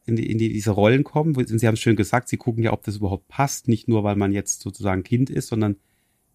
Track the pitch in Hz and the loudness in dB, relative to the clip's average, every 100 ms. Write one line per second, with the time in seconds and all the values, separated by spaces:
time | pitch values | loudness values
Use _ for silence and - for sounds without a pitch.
0 | - 117 - 110 110 107 104 101 104 135 | -4 -2 -2 -2 -2 -2 0 2 4 4
1 | 143 147 160 135 123 110 113 110 120 107 | 2 -2 0 0 0 0 2 2 2 2
2 | 98 120 - - - 113 117 113 - 101 | 2 0 -2 -6 -4 -2 0 -2 -4 -6
3 | 101 95 - - 117 - - 110 - 113 | -4 -6 -6 -4 -4 -2 -2 0 0 0
4 | 104 101 98 101 - - 107 - 101 92 | 0 0 0 -2 -4 -8 -10 -6 -2 -2
5 | - 120 135 143 - 110 107 101 _ _ | 0 0 0 -2 -4 -2 -2 -2 _ _
6 | _ _ _ | _ _ _